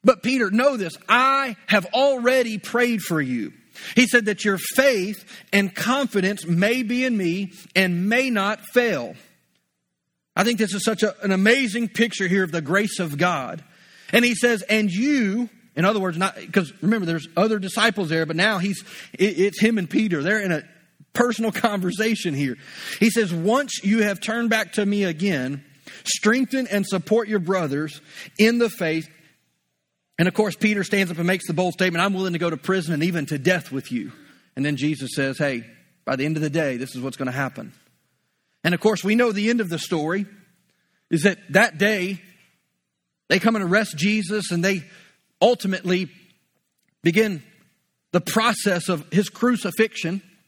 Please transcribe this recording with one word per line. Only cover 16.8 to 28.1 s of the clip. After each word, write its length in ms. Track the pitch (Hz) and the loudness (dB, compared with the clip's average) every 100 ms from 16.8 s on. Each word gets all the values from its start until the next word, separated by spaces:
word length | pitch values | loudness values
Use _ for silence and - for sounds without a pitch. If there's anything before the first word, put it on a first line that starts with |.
remember, 260 | 170 226 170 | 0 0 0
there's 200 | 165 139 - | -4 -4 0
other 240 | 220 214 | 0 0
disciples 500 | 190 226 226 214 170 | -4 0 0 2 -2
there, 160 | 165 160 | -2 -2
but 100 | 160 | 0
now 240 | 202 202 | 0 0
he's, 240 | 196 190 - - - | -2 -4 -10 -20 -18
it, 260 | - 196 160 | 0 0 2
it's 200 | 202 196 | 0 2
him 180 | 214 226 | 2 2
and 120 | 170 | 0
Peter. 320 | 202 220 165 | 0 0 0
They're 180 | 156 214 | 0 0
in 120 | 196 | 0
a 120 | 156 - _ _ _ _ | -4 -6 _ _ _ _
personal 400 | - 240 226 226 | 0 0 2 -2
<laughs> 0 | |
conversation 840 | - 226 202 180 180 220 220 180 139 | 0 -2 0 -4 -2 -2 0 -2 -2
here. 220 | 139 120 - - - - | -2 -4 -14 -16 -12 2
He 100 | 220 | 2
says, 240 | 240 202 | 4 0
"Once 500 | 165 180 247 285 - | 0 2 2 0 -4
you 200 | 196 226 | 0 2
have 180 | 208 196 | 2 -2
turned 300 | - 226 233 | -4 -2 0
back 220 | 220 180 | 0 0
to 120 | - 202 | -2 0
me 180 | 202 | 0
again, 640 | 190 156 196 151 127 139 - _ - - - | 0 0 0 0 -2 -8 -12 _ -20 -12 -6
strengthen 640 | - 214 247 269 262 254 | 0 2 2 0 -2 -2
and 180 | 202 196 | -2 0
support 420 | 190 - 220 214 | -4 0 0 2
your 120 | 214 | -2
brothers 640 | 165 190 156 139 156 - _ | 0 -2 0 -4 -6 -10 _